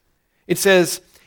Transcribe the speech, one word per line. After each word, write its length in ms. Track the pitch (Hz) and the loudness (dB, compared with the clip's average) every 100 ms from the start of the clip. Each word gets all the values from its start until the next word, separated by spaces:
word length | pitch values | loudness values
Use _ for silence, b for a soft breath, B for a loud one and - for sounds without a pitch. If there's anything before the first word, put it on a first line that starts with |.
| _ _ _ _ - | _ _ _ _ -8
It 120 | 180 | -4
says, 420 | 202 185 165 - b b | 2 2 0 -6 b b